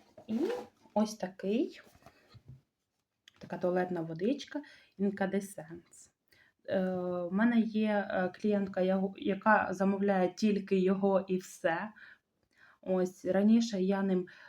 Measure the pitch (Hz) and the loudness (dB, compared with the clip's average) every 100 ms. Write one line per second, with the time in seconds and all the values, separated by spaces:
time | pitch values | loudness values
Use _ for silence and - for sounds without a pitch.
0 | _ - - 220 381 494 - _ _ 208 | _ -20 -6 -2 -2 -4 -8 _ _ -2
1 | 214 - 185 - 190 220 370 - - _ | -2 -2 -10 -6 -2 -2 -2 -6 -20 _
2 | - _ _ - - - _ _ _ _ | -20 _ _ -20 -20 -20 _ _ _ _
3 | _ _ - _ - 180 185 180 180 175 | _ _ -20 _ -12 -4 0 0 -2 -4
4 | 165 160 202 285 - 294 - - _ - | -6 -4 -2 -2 -6 -12 -12 -20 _ -4
5 | 202 196 190 196 196 - 160 170 - - | -4 -2 -2 -2 -6 -12 -14 -16 -18 -20
6 | - _ _ _ _ _ - 196 185 185 | -20 _ _ _ _ _ -4 -2 0 -2
7 | 180 180 175 190 233 233 220 214 214 208 | -4 -4 -2 2 4 4 2 0 0 0
8 | 196 190 180 - 214 202 196 190 185 190 | 0 -2 -2 -2 0 0 0 0 0 2
9 | 190 - - 190 220 208 - 180 196 196 | 0 -4 -4 0 4 4 2 0 0 2
10 | 202 190 180 180 214 196 190 190 185 190 | 2 2 2 2 0 0 0 2 2 2
11 | 196 190 185 185 - - 175 165 214 - | 2 2 0 -4 -4 -4 -2 -2 -6 -14
12 | - - _ _ _ _ - _ - 185 | -20 -20 _ _ _ _ -20 _ -2 0
13 | 180 - 180 190 208 226 226 196 190 196 | 0 -2 0 4 6 6 4 0 0 2
14 | 196 185 180 - | 2 0 0 -12